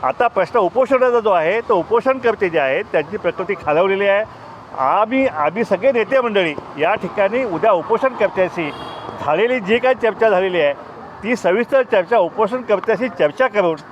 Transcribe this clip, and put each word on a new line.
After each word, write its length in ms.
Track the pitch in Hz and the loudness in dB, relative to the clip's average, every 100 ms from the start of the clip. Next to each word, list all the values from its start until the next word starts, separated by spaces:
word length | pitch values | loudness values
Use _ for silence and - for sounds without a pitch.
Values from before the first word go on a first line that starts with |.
आता 240 | 127 135 233 | -2 0 0
प्रश्न 320 | - 175 240 | 0 0 2
उपोषणाचा 600 | 220 240 262 269 254 240 | 2 2 2 4 4 2
जो 120 | 214 | 2
आहे 280 | 180 160 214 | 2 2 0
तो 140 | 226 202 | 0 0
उपोषणकर्ते 720 | 160 226 254 262 233 208 190 | 2 0 0 0 0 0 0
जे 100 | 160 | 2
आहेत 260 | 135 143 208 | 0 0 0
त्यांची 260 | 175 147 202 | -2 -2 -4
प्रकृती 360 | 233 233 185 196 - | -4 -4 -6 -4 0
खालावलेली 400 | 151 190 190 202 | 2 2 2 2
आहे. 180 | 196 220 - - - - - | 0 -2 -10 -20 -20 -16 -4
आम्ही, 480 | 135 175 214 262 262 | 0 2 0 0 0
आम्ही 360 | 156 151 180 | 0 -2 -2
सगळे 280 | 180 180 240 | -2 0 2
नेते 280 | 240 226 269 | 0 0 0
मंडळी 320 | 233 202 170 143 - - | 2 0 0 -4 -12 -4
या 140 | 156 220 | -2 -2
ठिकाणी 480 | 185 - 196 233 254 | -4 -2 0 0 -4
उद्या 260 | 160 247 | 0 2
उपोषणकर्त्यांशी 960 | 185 - 226 269 247 202 190 185 - 151 131 - - - - 139 | 2 2 0 0 0 -2 0 -2 -2 -6 -8 -14 -12 -14 -8 -2
झालेली 340 | 156 233 254 | 0 0 0
जी 180 | 185 226 | 0 2
काही 180 | 254 254 | 2 2
चर्चा 340 | 226 202 226 | 0 2 2
झालेली 300 | 185 190 175 | 4 2 2
आहे 120 | 143 139 - - - - | 0 0 -10 -16 -18 -10
ती 120 | 202 247 | -4 -2
सविस्तर 460 | 185 190 233 277 247 | 2 0 2 0 2
चर्चा 260 | 208 175 226 | 0 2 2
उपोषणकर्त्यांशी 920 | 170 170 214 254 240 208 - 208 247 | 2 0 -2 -2 0 -2 0 0 -2
चर्चा 380 | - 151 - 262 | 0 0 2 0
करून 300 | 208 180 156 - | 2 0 -2 -8